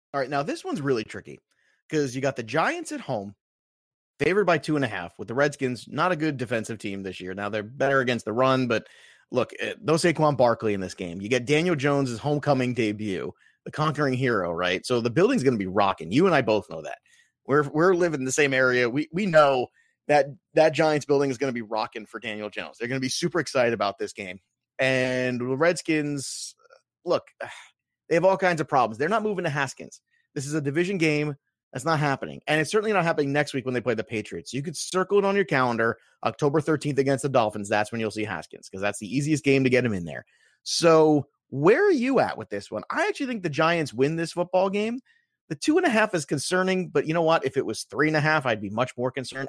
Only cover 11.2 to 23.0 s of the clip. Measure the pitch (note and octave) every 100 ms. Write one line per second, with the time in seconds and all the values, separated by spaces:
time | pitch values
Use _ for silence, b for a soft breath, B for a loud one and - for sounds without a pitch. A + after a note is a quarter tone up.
11.2 | G2+ B2+ A#2+ D3 F3+ D#3 C#3+ C#3+ C3+ A2+
12.2 | C#3 D3 D3 C3+ B2 A#2+ A2 G#2 G#2+ F2
13.2 | C2 b b b - - D#3 C#3+ C#3+ B2+
14.2 | C3 A2 F2 E2 F2+ F#2 - B2 A#2 A#2+
15.2 | G#3 C4+ C3+ A#2 F#2 F#2+ G2 F#2 D#2+ A#2
16.2 | F#3+ D#3 A2 G#2+ F#2 E2 C#2+ - b b
17.2 | b _ - C#3+ C#3+ D3+ F3 F3+ F3 D3+
18.2 | C3 C3 D3 C3 B2+ B2 A#2+ C3+ D3+ E3
19.2 | G#3 D#3 C#3+ C3 A#2 _ _ _ - D3
20.2 | C#3+ C3+ _ D#3+ D#3+ C#3+ D#3+ D3+ - C#3+
21.2 | C#3 A#2+ C#3 A#2+ G#2+ A2 A#2 A#2 G#2 A2+
22.2 | A2+ G#2+ G#2 G#2 E2 - A#2+ C3